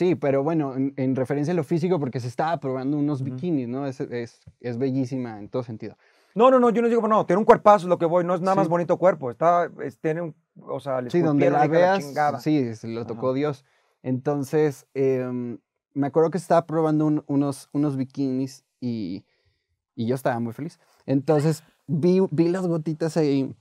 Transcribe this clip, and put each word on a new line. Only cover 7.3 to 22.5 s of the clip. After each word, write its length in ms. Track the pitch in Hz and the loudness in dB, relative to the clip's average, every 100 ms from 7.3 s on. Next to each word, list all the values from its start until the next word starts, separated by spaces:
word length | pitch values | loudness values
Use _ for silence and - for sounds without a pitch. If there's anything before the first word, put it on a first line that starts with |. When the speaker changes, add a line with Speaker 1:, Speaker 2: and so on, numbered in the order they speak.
| 180 | 2
Speaker 2:
un 60 | 220 | 6
cuerpazo, 420 | 226 208 208 175 | 6 8 6 4
lo 100 | 175 | 0
que 60 | 165 | 2
voy, 180 | 180 | 2
no 100 | 170 | 0
es 80 | 180 | 0
nada 120 | 190 | 2
Speaker 1:
Sí. 60 | 196 | 2
Speaker 2:
más 80 | 175 | 2
bonito 280 | 175 160 135 | 0 0 2
cuerpo, 320 | 180 165 131 | 2 2 -4
está, 400 | 117 165 175 160 - | 0 2 2 0 -6
es, 160 | 143 - | -12 -6
tiene 220 | 160 160 | -4 -4
un, 140 | 170 - _ - | -6 -12 _ -20
o 180 | - 135 | -10 -8
sea, 200 | 139 131 | -4 -4
le 80 | 123 | 0
Speaker 1:
Sí, 80 | 175 | 2
donde 240 | 165 143 139 | 4 4 4
Speaker 2:
escupieron, 140 | 143 | 4
Speaker 1:
la 60 | 147 | 4
Speaker 2:
hija 80 | |
de 60 | 165 | 4
la 40 | 180 | 4
Speaker 1:
veas, 40 | 190 | 2
Speaker 2:
chingada. 360 | 143 139 147 135 | -2 -2 -2 -2
Speaker 1:
sí, 340 | 156 151 120 110 | 0 0 0 -6
se 120 | 113 | -10
lo 180 | 113 117 | -10 -8
tocó 220 | 113 127 | -4 -4
Speaker 2:
Ajá. 80 | 131 | -2
Speaker 1:
Dios. 300 | 147 135 _ _ _ _ | -2 -6 _ _ _ _
Entonces, 840 | 127 127 151 143 131 156 147 135 _ 135 | -6 -4 -2 -4 -2 0 0 -2 _ -2
em, 640 | 135 131 127 123 120 117 _ _ _ | 0 0 -2 -6 -8 -12 _ _ _
me 140 | 143 139 | -4 0
acuerdo 240 | 160 160 | 2 0
que 60 | 170 | -2
estaba 260 | - 170 165 | 2 2 2
probando 400 | 160 156 151 156 | 0 0 2 2
un, 180 | 151 - | 0 0
unos, 420 | 139 143 131 - | 0 0 -4 -6
unos 260 | 147 147 135 | -2 -2 -2
bikinis 680 | 131 139 135 131 135 - _ _ | -6 -4 -4 -2 -6 -10 _ _
y, 460 | 123 113 92 95 - _ _ _ _ _ _ - | -6 -6 -6 -10 -14 _ _ _ _ _ _ -8
y 120 | 113 | -4
yo 80 | 131 | -2
estaba 240 | 143 120 | -2 -4
muy 140 | 117 | -6
feliz. 260 | 113 139 - _ _ - | -8 -12 -14 _ _ -2
Entonces, 580 | 135 131 151 156 156 - _ - | 0 2 2 2 -2 -8 _ -6
vi, 340 | 143 175 185 190 | 0 2 4 2
vi 160 | 147 | 2
las 180 | 170 | 0